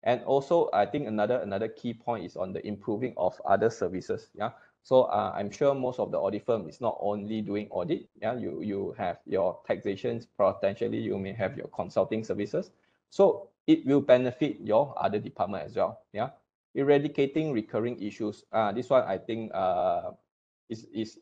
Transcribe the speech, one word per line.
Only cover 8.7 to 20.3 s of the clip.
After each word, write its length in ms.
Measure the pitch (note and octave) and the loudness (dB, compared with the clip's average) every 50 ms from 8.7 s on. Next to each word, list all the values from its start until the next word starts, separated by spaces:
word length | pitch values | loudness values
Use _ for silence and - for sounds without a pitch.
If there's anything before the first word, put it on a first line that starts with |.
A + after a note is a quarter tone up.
| G2+ G2 F#2+ F2 - | -4 -4 -4 -6 -6
have 220 | - G2 F2+ E2+ - _ | -4 -4 -4 -4 -6 _
your 320 | - E2 - E2+ F#2 E2+ - - | -4 0 0 0 0 -2 -4 -4
taxations, 640 | - A2 F#2 - A2 G2 - - B2 A#2 A#2 A#2 _ _ _ | -4 -4 -4 -2 -6 -6 -4 -4 -4 -4 -4 -8 _ _ _
potentially 600 | G#2 F#2+ G2+ - - G2 G2+ - A#2+ G#2+ A2 A#2 | 2 2 2 2 -2 -2 0 0 -4 -4 -2 -4
you 200 | A2+ G#2 G2+ G2 | -4 -4 -4 -4
may 140 | F#2+ F#2+ | -4 -6
have 240 | G2 A2+ G2 F#2 - | -4 -4 -4 -4 -4
your 100 | - - | -6 -12
consulting 560 | - - - F#2 - - - F#2+ - A2+ A2 | -12 -8 -8 -8 -2 0 0 0 2 0 -4
services. 480 | A2 - - G2+ G#2 G#2 - D#3+ F#3+ - _ _ _ _ _ _ _ _ | -2 -4 -4 -4 -4 -4 -4 -4 -6 -6 _ _ _ _ _ _ _ _
So 380 | - - G3 F#3 D3 - - - _ _ _ | 2 4 4 4 4 2 -6 -16 _ _ _
it 180 | - D#3+ D#3+ - | 4 4 4 6
will 180 | B2+ C#3 C#3+ | 2 2 2
benefit 580 | C#3 - B2+ B2+ B2+ B2+ A#2+ - D#3 C#3 - - | 6 6 6 6 6 0 0 -2 -2 -2 -2 -6
your 340 | - G#2+ G#2+ A2+ D3 C#3 - - | -2 2 4 4 4 2 -2 -2
other 160 | - G2 G2+ G#2 | -2 0 0 -2
department 460 | A2 G2+ - - G2 F#2+ G2+ F2+ D2+ | -4 -6 -4 -4 -4 -2 -2 -6 -8
as 100 | - - | -6 -2
well. 280 | G2 F#2 F#2 A2+ - _ _ | 0 0 0 -2 -8 _ _
Yeah. 180 | - G2+ A#2 C#3+ - _ _ _ _ _ _ _ _ | -6 -4 -4 -4 -6 _ _ _ _ _ _ _ _
Eradicating 760 | B2 C#3 C#3 C#3+ C#3+ D3 D3+ D3 - C#3 C3+ - D#3+ D#3 D#3 | 0 4 6 6 6 4 2 0 0 0 2 2 -2 -2 0
recurring 480 | C#3 A2 G#2 - - A2 A2 A#2+ B2 - | -2 -2 -4 -2 -4 -2 -2 -2 -4 -6
issues. 440 | F#2+ G#2 G2 - A2+ G#2+ G#2 - _ _ | -8 -10 -6 -6 -6 -6 -6 -8 _ _
Uh, 180 | - A2 A2 G#2 | 0 0 0 0
this 180 | G2+ A#2 B2 - | 0 -4 -2 4
one, 140 | C#3 B2+ | 4 4
I 160 | - - G2 F#2 | 4 2 -4 -4
think, 320 | - - A2+ A2+ A2+ G#2+ | -4 -6 -6 -6 -6 -6
uh, 600 | - F#2+ F#2+ F#2 F2+ F2 - F#2 E2+ E2+ E2 F2+ F2+ _ _ _ | -4 -2 0 0 0 2 2 0 0 0 -4 -8 -12 _ _ _